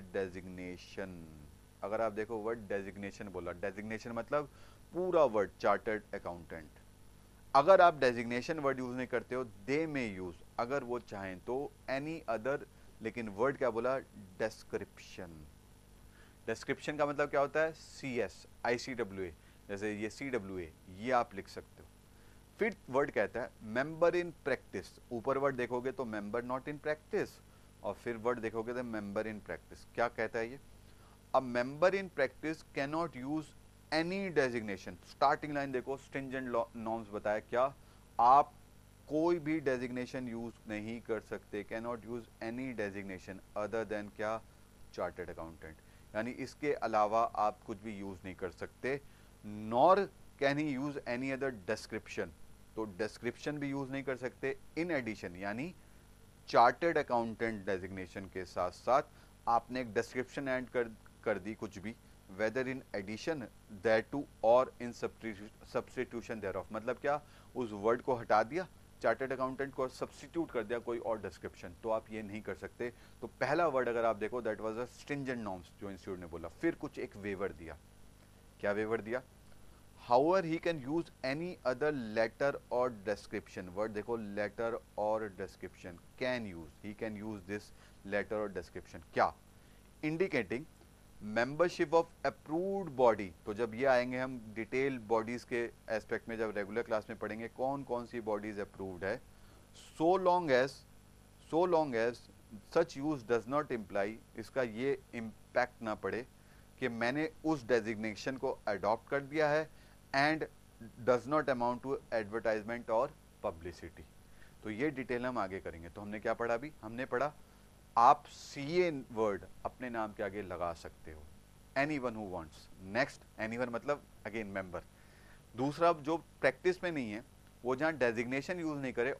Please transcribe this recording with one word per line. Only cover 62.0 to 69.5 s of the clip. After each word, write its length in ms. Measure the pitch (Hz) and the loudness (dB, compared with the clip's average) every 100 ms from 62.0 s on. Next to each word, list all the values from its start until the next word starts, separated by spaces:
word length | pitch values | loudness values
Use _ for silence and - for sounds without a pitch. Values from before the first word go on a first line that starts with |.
| - - - 95 | -16 -20 -12 0
whether 260 | 110 123 127 | 0 2 -2
in 140 | 131 - 104 | -4 -6 -8
addition 460 | 98 110 170 156 107 - - 101 | -6 -6 -4 -4 -6 -14 -16 -2
thereto 380 | 113 110 110 143 - - | 4 4 4 -4 -6 0
or 200 | - 156 - - | 6 6 6 -2
in 120 | 120 117 | -10 -6
substitu-, 500 | 113 - 113 98 107 - - | -6 -6 -10 -8 -12 -16 -6
substitution 640 | 127 - 131 120 117 - 113 | -4 -4 -6 -6 -6 -8 -6
thereof, 320 | 98 92 85 | -4 -4 -4
मतलब 260 | 110 113 120 | -6 -4 -4
क्या? 220 | 143 143 - - - 127 | 0 -2 -2 -20 -12 -6
उस 160 | 117 | -4
वर्ड 300 | 104 107 123 | 0 2 4
को 120 | 120 | 2
हटा 280 | 120 - 107 | 0 4 6
दिया, 240 | 113 160 180 - - - | 6 0 -6 -10 -20 0
चार्टर्ड 300 | 123 113 131 | 2 2 0
अकाउंटेंट 420 | 127 131 | -2 -2